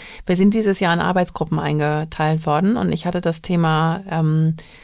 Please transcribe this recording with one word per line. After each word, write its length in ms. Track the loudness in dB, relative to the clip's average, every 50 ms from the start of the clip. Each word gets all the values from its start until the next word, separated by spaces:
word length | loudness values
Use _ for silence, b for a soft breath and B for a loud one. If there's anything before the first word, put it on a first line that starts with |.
| B B B B B
wir 80 | -2 2
sind 180 | 4 4 4 4
dieses 260 | 4 2 0 0 0
Jahr 140 | 2 0 2
in 60 | 2
Arbeitsgruppen 600 | 0 0 2 0 0 -2 -2 -6 -4 -2 -2 -2
eingeteilt 840 | -2 -2 0 0 0 0 0 -2 -4 -4 -4 -2 0 0 0 0 0
worden 320 | 0 0 2 2 2 0
und 140 | 0 0 -2
ich 140 | -2 -2 -2
hatte 120 | -4 -4 -2
das 220 | -2 -2 -4 -4
Thema, 600 | -4 -2 0 2 2 2 2 2 2 0 -2 -4 -6 -6
ähm, 460 | -2 0 0 2 2 2 2 0 0 -4 B B B B